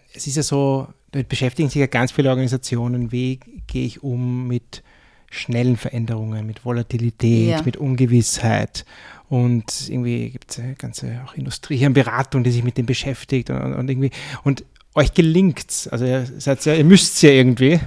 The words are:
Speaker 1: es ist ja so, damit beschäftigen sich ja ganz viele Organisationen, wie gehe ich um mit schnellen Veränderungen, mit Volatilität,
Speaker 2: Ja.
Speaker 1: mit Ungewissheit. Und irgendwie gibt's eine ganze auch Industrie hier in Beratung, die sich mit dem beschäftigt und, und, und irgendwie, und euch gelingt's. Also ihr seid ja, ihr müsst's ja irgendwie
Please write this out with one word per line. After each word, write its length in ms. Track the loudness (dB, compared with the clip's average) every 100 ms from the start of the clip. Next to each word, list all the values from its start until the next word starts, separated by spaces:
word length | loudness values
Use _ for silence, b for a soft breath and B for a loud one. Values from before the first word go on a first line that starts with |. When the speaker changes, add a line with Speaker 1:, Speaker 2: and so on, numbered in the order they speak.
| _
Speaker 1:
es 120 | -14 -8
ist 100 | -4
ja 60 |
so, 440 | -2 0 0 -2 -4 -16 _
damit 160 | -8 -6
beschäftigen 400 | -2 -2 -2 -2
sich 100 | 0
ja 80 | 0
ganz 240 | 0 -2
viele 180 | 0 0
Organisationen, 800 | 2 0 -4 -4 -4 -4 -4 -4
wie 280 | -4 -6 -6 -12 -18 -10
gehe 180 | -6 -6
ich 180 | -8
um 440 | -8 -4 -4 -4 -4
mit 360 | -6 -8 -20 -20 b b b b
schnellen 460 | -12 -4 0 0 0
Veränderungen, 680 | -2 -6 -4 -4 -6 -6 -8
mit 180 | -10 -6
Volatilität, 840 | -6 -4 -4 -4 0 2 4 2
Speaker 2:
Ja. 120 | 0
Speaker 1:
mit 140 | -2 -4
Ungewissheit. 1040 | -2 0 4 4 2 0 0 -2 -2 -8 -16 B B B B
Und 580 | 0 2 0 -2 -10 -8
irgendwie 420 | -6 -4 -4 -6
gibt's 280 | -10 -16 -12
eine 140 | -12 -10
ganze 460 | -12 -10 -10 -10 -12
auch 100 | -10
Industrie 420 | -10 -10 -6 0
hier 80 | 2
in 60 |
Beratung, 500 | 4 2 0 -2 0
die 60 | 0
sich 120 | 0
mit 140 | -2 -2
dem 80 | -2
beschäftigt 640 | -2 -4 -8 -4 -4 -2
und, 100 | -4
und, 120 | -4 -4
und 140 | -4
irgendwie, 200 | -2 -2 B B -6
und 220 | -2 -2 -4 _ _ 2
euch 180 | 2
gelingt's. 720 | 4 4 6 2 0 -6 -10 -6
Also 180 | -4 -2
ihr 200 | -2 -4 -6
seid 260 | -2 -2 2
ja, 80 |
ihr 100 | 4
müsst's 380 | 8 8 6 6
ja 80 | 8
irgendwie 500 | 8 6 6 4 4